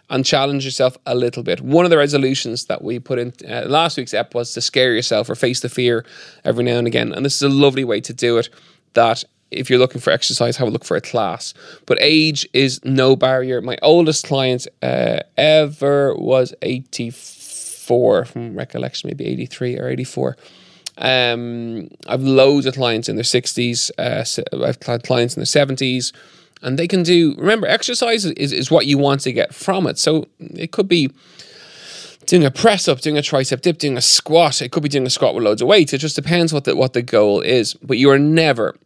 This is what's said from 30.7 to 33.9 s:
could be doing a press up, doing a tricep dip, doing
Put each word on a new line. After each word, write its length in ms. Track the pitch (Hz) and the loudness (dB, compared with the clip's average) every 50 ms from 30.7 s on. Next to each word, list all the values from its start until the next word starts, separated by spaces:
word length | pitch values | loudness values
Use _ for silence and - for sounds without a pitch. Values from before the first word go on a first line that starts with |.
could 160 | - - 196 190 | -4 -4 0 2
be 240 | 190 170 139 131 - _ _ _ _ - - - - - - - - - - - - - - - - _ _ | 2 2 2 0 -4 _ _ _ _ -20 -20 -20 -20 -20 -20 -20 -20 -20 -20 -20 -20 -20 -20 -20 -20 _ _
doing 220 | - - 180 151 | 2 4 4 4
a 40 | 135 | 4
press 380 | 131 - - 226 214 180 - - | 2 4 4 4 4 4 2 0
up, 140 | 143 127 | -2 0
doing 160 | - 156 151 147 | -2 -2 -2 -2
a 20 | |
tricep 400 | 143 - - 135 135 - 139 123 | -2 0 0 -2 0 0 -4 -2
dip, 160 | - 175 165 | 0 -2 -2
doing 220 | 165 - 147 | 0 -2 -4